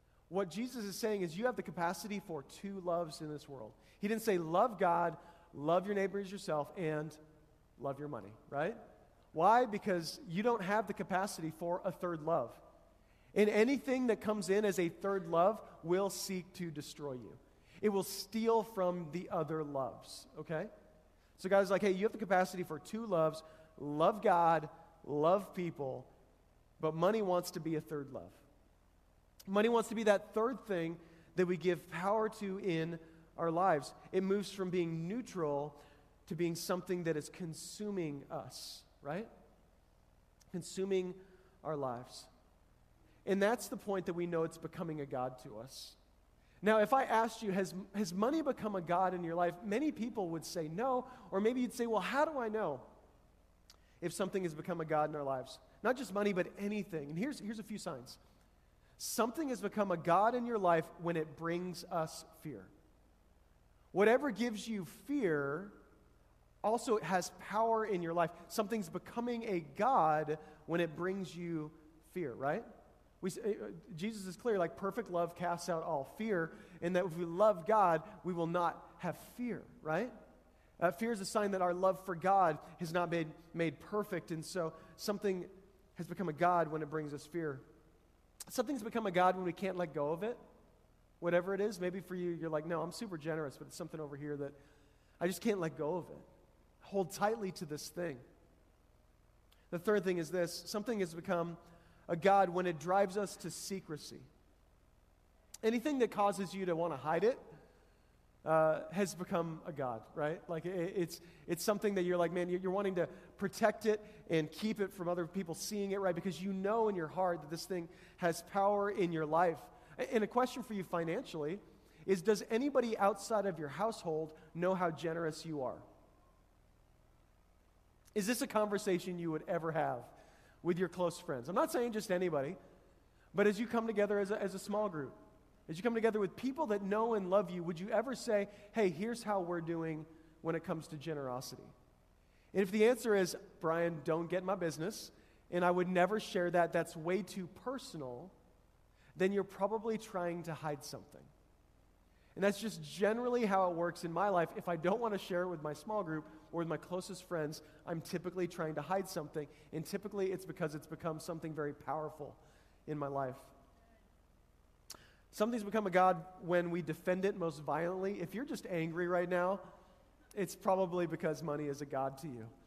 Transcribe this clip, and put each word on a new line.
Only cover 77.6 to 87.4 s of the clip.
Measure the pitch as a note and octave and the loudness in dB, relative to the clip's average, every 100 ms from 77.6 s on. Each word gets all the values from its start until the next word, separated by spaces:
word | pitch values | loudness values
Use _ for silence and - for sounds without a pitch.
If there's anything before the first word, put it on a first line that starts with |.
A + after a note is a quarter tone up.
| D#3 | 4
God, | A3 F#3 D#3+ - - | 6 6 4 0 -8
we | E3+ | -4
will | E3+ E3 | -2 0
not | F3 E3+ - - - | 2 0 -2 -10 -8
have | F3+ D3+ - - | -6 -6 -10 -8
fear, | B3 E3 - - | -6 -6 -10 -10
right? | D3+ D#3+ A#3+ A3+ - - - _ _ - | -2 0 0 -6 -20 -20 -20 _ _ 0
Uh, | E3+ | 2
fear | F3 A3+ | 2 -2
is | A3 | -2
a | |
sign | F#3+ A3 G3+ | -2 0 2
that | F#3+ | 2
our | F3+ | 2
love | F3+ F#3+ F#3 | 4 4 2
for | - | -2
God | F3 F#3 G3 F3+ D3+ - - | -2 4 6 6 4 -4 -8
has | E3+ | -2
not | F3 E3+ | 0 2
been | E3+ D#3 - - | 0 -2 -6 -8
made | E3 E3 - | -2 -2 -2
perfect, | - G#3+ G3+ F3 - | -4 -4 -2 -4 -4
and | D#3+ | -6
so | D#3 F#3 D#3+ - - - | -4 -4 -4 -6 -16 -8
something | - G3+ G3+ F#3 F3 - - - - | -4 0 0 0 -4 -14 -20 -20 -16
has | - D#3+ | -12 -8
become | E3+ F3+ | -4 -4
a | |
god | D3 F3 F3 D#3+ | 2 4 6 4
when | D#3 | 0
it | D3+ | -4
brings | D#3 D3+ | -4 -4
us | C#3+ - | -8 -8
fear. | F3 | -6